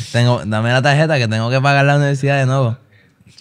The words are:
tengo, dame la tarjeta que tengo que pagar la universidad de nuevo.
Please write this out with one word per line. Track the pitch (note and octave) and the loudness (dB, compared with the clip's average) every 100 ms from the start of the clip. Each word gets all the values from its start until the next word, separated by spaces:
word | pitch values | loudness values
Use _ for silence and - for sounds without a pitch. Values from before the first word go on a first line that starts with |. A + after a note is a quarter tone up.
| A2 | 0
tengo, | A#2 A#2+ A2 E2+ | 0 0 0 -2
dame | G#2+ A#2 | -2 0
la | B2+ | 0
tarjeta | D3 C#3+ D#3+ D3 | 2 2 2 0
que | A2+ | -2
tengo | A2 A#2 | -2 -2
que | C3 | 0
pagar | C#3 C#3 C#3 | 2 2 2
la | C#3+ | 2
universidad | C#3+ C#3 C#3 C#3 | 0 0 0 0
de | C3 | 0
nuevo. | C3+ B2 - _ _ _ _ _ - | 0 0 -4 _ _ _ _ _ -20